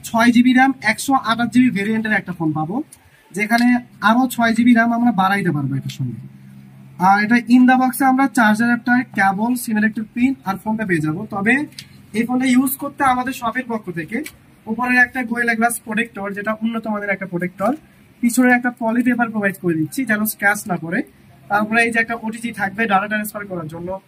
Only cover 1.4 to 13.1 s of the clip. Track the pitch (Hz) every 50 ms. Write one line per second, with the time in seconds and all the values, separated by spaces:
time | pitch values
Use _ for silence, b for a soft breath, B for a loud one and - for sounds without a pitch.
1.4 | 240 226 - 254 254 247 180 196 202 214 220 220 220 220 214 196 180 - 175 -
2.4 | 165 156 151 156 151 151 202 262 311 _ b b b b b b b b - 185
3.4 | 214 208 233 240 240 247 247 240 - - - - - 208 226 247 262 254 - -
4.4 | 233 226 226 226 240 247 240 226 226 233 233 233 240 240 208 180 190 190 196 196
5.4 | 185 175 147 147 139 135 135 135 - 135 - - 131 120 110 - - - - -
6.4 | - - - - - - - - - - - - 180 190 196 202 208 208 240 240
7.4 | 240 - 240 254 254 247 262 254 262 254 247 - 277 262 262 254 277 269 - 269
8.4 | 226 214 214 214 240 240 240 233 - - 247 247 254 - - 208 196 196 190 190
9.4 | 220 240 247 240 - 240 214 214 214 220 214 240 220 - - 240 247 269 269 -
10.4 | - - 196 196 - 220 220 220 220 185 180 160 147 156 156 175 220 214 220 196
11.4 | 202 220 247 285 302 302 B B B B B B B - - 214 233 233 247 254
12.4 | 254 262 247 254 277 262 - - 294 277 277 - 277 262